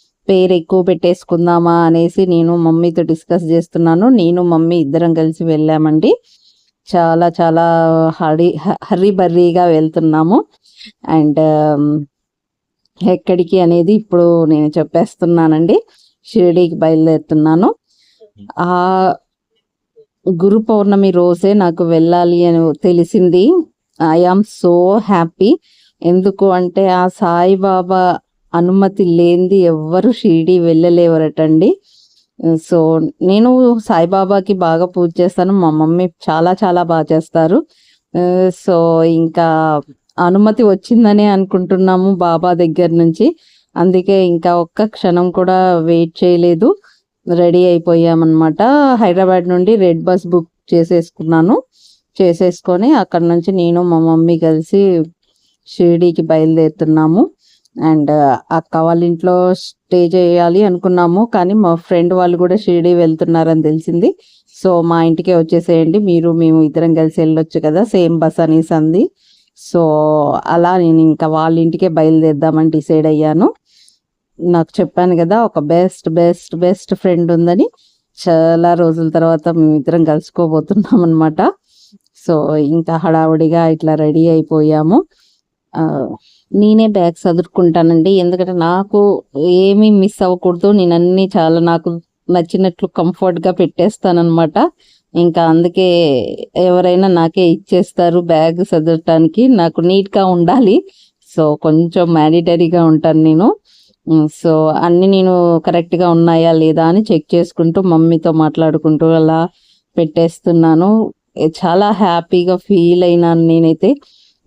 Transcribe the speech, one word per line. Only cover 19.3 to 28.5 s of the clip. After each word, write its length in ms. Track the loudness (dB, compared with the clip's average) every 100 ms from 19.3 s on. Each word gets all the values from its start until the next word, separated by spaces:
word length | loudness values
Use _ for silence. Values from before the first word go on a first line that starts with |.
| _ _ _ _ _ _ _ _ _ -6
గురు 300 | -2 0 0
పౌర్ణమి 520 | 0 0 0 0 0
రోజే 440 | 2 0 0 0
నాకు 300 | 0 0 -2
వెళ్ళాలి 600 | -2 0 2 2 0 0
అని 300 | 2 2 0 -2
తెలిసింది. 760 | 0 0 0 0 2 2 2 0 -2 _ _ -4 0
I 200 | 2 2
am 60 | 0
so 580 | -2 -2 0 2 2 0
happy. 580 | 0 -2 -2 0 0 0 _ _ _ _
ఎందుకు 480 | -2 0 0 0 0
అంటే, 380 | 0 -2 -2 0
ఆ 200 | 0 -2
సాయిబాబా 1120 | -2 -2 0 0 0 0 -2 -2 -2 0 -2 _ _ _